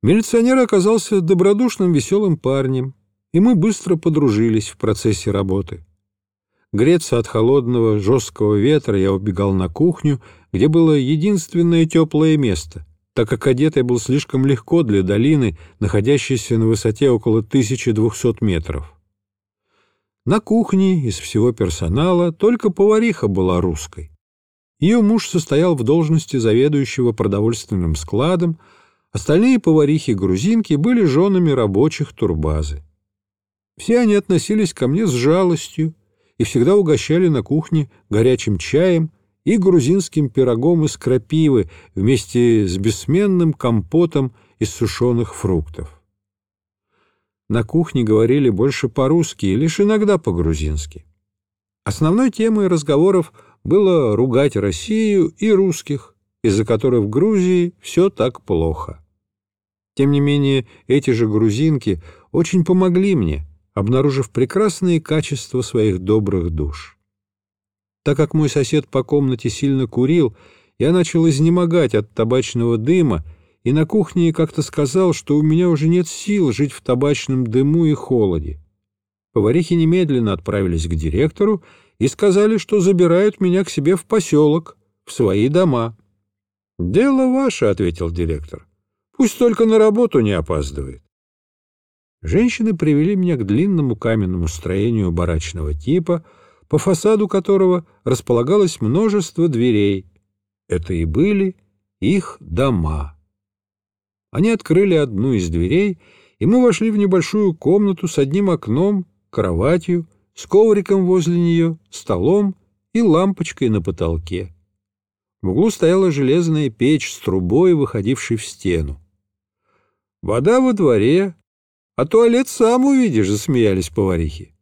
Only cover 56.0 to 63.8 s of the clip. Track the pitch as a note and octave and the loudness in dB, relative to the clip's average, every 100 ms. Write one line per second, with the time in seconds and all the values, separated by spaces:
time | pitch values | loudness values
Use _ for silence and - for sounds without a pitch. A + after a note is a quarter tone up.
56 | - _ _ _ A2+ G2+ G#2+ A2+ C3+ B2 | -10 _ _ _ 0 0 0 0 2 0
57 | G#2 A2+ G3+ G#3 F3+ F3+ F3 - - - | 0 0 2 2 2 2 0 -6 -4 0
58 | F#3+ - B2 - - F2 D#2+ D2+ - D2+ | 0 0 -4 -4 -4 -2 -2 -4 -10 -16
59 | _ _ _ _ _ _ _ _ _ - | _ _ _ _ _ _ _ _ _ -2
60 | C#3 C#3+ C#3+ C#3+ C#3 C3+ A#2 - - C3+ | 0 2 0 0 0 -2 -4 -20 -2 0
61 | C3 A2+ A2+ G#2+ A2+ G#2+ D#3+ C#3+ A2 E2+ | 2 0 0 2 0 2 0 0 -2 -6
62 | - - _ D3+ E3 F#3 E3 F3+ F#3 F3+ | -8 -20 _ -4 0 0 2 2 2 2
63 | G3+ F3 F2 D2 D2+ _ _ - | 0 0 -2 -4 -8 _ _ -6